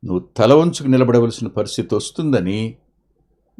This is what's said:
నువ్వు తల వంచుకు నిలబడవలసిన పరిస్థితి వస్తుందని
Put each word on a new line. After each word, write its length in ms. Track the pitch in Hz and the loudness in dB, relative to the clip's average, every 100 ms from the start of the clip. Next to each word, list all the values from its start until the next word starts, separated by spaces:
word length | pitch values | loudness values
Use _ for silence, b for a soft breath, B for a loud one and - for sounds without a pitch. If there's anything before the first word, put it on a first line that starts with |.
నువ్వు 240 | - 90 - - | -4 -6 -6 0
తల 160 | 107 | 4
వంచుకు 360 | 143 170 170 139 | 6 4 -2 0
నిలబడవలసిన 600 | 127 123 120 117 113 113 | 2 4 2 2 -2 -8
పరిస్థితి 460 | - 107 - - | -6 -6 -6 -4
వస్తుందని 800 | 104 - - 160 127 90 101 113 113 _ _ _ _ _ _ _ _ | -4 -4 -8 -2 -2 -2 -4 -6 -10 _ _ _ _ _ _ _ _